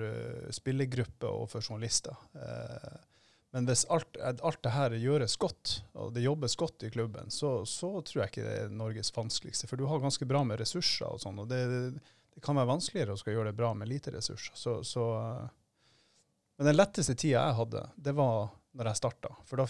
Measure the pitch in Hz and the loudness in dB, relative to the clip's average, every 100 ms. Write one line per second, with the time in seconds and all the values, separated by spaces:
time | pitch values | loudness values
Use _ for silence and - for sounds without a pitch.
0 | 110 117 117 120 - - - 135 135 123 | -4 -4 -6 -8 -8 -4 0 0 2 0
1 | 120 - 113 104 113 120 117 107 110 - | -2 -2 -2 -2 -4 -6 -6 -4 0 0
2 | - 127 - - 123 117 120 120 - - | 0 -8 -16 -12 -10 -8 -8 -10 -14 -16
3 | - _ _ _ _ 131 123 123 - 165 | -20 _ _ _ _ 0 2 4 4 2
4 | - - 127 127 165 - - 127 135 113 | 0 -4 -2 0 -2 0 0 2 2 2
5 | 120 147 117 - 196 - - - - 104 | 4 4 4 2 0 -2 -4 -4 -6 -8
6 | 104 117 123 156 127 - 170 - 113 117 | -4 0 2 2 0 0 -2 -2 -6 -2
7 | 113 104 - - 143 120 101 - 175 196 | -2 -4 -8 -2 0 0 -2 -4 -4 -4
8 | - 135 98 - 107 104 107 104 110 107 | -4 -2 -2 -2 -4 -4 -4 -4 -4 -4
9 | 107 - 113 - - - - 127 139 156 | -4 -2 -2 -4 -4 -6 -4 -4 0 0
10 | 139 - 127 143 131 107 110 175 - - | 0 0 2 2 2 0 -2 0 0 0
11 | - - 98 101 110 127 123 123 127 139 | -2 -4 -6 -8 -4 0 0 0 -2 -6
12 | - _ _ - - 143 123 147 - 196 | -14 _ _ -6 2 4 4 4 0 0
13 | 110 98 - 110 107 104 117 107 107 139 | 0 -2 -2 0 0 0 0 0 -4 -4
14 | - - - 104 - - 127 113 - 123 | -4 -4 -6 -6 -10 -6 -2 -2 -2 0
15 | 117 113 113 123 123 - _ _ _ _ | 0 0 -2 -6 -8 -12 _ _ _ _
16 | _ _ _ _ _ - 143 151 202 - | _ _ _ _ _ 2 6 8 6 4
17 | 151 127 151 123 143 113 113 113 - - | 0 2 4 6 4 2 0 -2 -8 -4
18 | 139 143 131 110 104 - _ 131 113 107 | 0 2 4 2 0 -6 _ -4 -2 0
19 | 120 - - - - 131 | 0 -2 -8 -12 -4 0